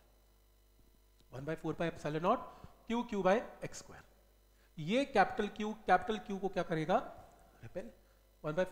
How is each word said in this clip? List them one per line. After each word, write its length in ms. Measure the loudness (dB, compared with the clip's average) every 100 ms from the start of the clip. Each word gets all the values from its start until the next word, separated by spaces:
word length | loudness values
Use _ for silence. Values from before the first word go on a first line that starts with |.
| _ _ _ _ _ _ _ _ _ _ _ _ -18
one 120 | -10 -8
by 80 | -6
four 160 | -4
pi 120 | -2 -2
epsilon 380 | -2 -4 0
naught 220 | 2 2 0 -16 -20 -14 -4
Q 140 | -2 -2
Q 80 | 2
by 100 | 4 4 2 -10
x 160 | -10 -10
square। 240 | -16 -18 -20 _ _ _ _ _ -20 -8
ये 260 | 0 2 4
capital 420 | 4 4 2 -4 -2
Q 140 | -6 -2 4
capital 320 | 4 4 -4 -4
Q 100 | -4
को 80 | -2
क्या 140 | -2 0
करेगा? 260 | 0 2 2 0 -12 -20 -20 -20 -18
Repel। 280 | -12 -10 -10 -14 _ _ _ _
one 120 | -4 0
by 80 | 0